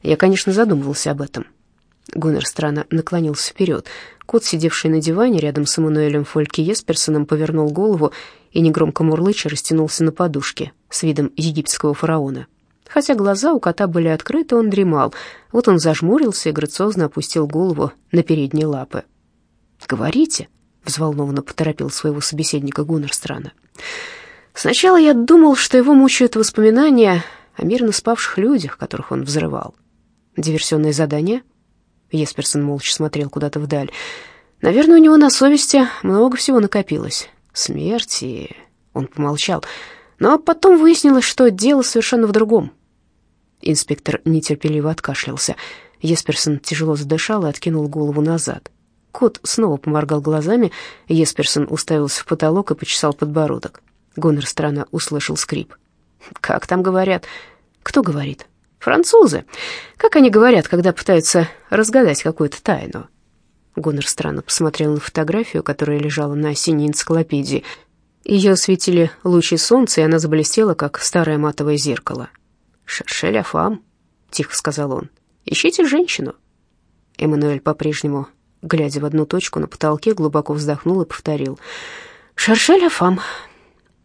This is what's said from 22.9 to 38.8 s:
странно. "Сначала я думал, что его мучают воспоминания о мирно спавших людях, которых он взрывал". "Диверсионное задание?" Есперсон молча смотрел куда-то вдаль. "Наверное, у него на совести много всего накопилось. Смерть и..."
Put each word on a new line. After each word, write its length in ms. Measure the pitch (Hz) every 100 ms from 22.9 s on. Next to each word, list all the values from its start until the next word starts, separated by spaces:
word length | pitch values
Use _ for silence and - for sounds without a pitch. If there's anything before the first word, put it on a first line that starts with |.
| 160 143
странно. 400 | - - 139 - _ _ - - - - - - - _
"Сначала 420 | - - - 370 359
я 180 | 302
думал, 420 | 254 233 330 311 262
что 200 | - 254
его 180 | 254
мучают 420 | 285 269 - 247 220
воспоминания 880 | 214 - 214 226 302 254 214 175 170 - _ -
о 80 |
мирно 280 | 165 240 233
спавших 460 | 196 - 233 - -
людях, 400 | 214 277 147 -
которых 340 | - - 135
он 120 | 131
взрывал". 500 | 135 147 80 73 - _ _ _ _ _ _ -
"Диверсионное 560 | 160 156 - 156 151
задание?" 500 | 147 156 147 165 240 _ _ _ _ _ _ _
Есперсон 520 | 160 147 - 143 147
молча 320 | 143 143 -
смотрел 340 | - 156 151 143
куда-то 320 | - 147 147
вдаль. 300 | 147 147 139 - - - - - _ _
"Наверное, 340 | - 202 311 330
у 60 |
него 140 | 311 311
на 120 | 294
совести 600 | - 269 294 - 285 247 -
много 340 | 190 196 247 247
всего 240 | - 254
накопилось. 680 | 208 208 190 151 - - - _ _
Смерть 680 | - - 143 160 226 - -
и..." 340 | 123 117 71 - - _